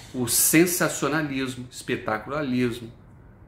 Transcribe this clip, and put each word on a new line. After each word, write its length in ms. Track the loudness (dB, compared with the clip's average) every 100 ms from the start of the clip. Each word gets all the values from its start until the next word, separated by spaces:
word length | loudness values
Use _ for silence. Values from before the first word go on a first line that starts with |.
| -12
por 180 | -4 0
sensacionalismo, 1400 | 2 4 6 6 4 0 0 -2 0 -2 -2 -4 -6 -12
espetaculalismo, 1200 | -12 -4 -4 -2 -4 -4 -4 -2 2 0 -2 -10 -16 -20 -20 -20 -20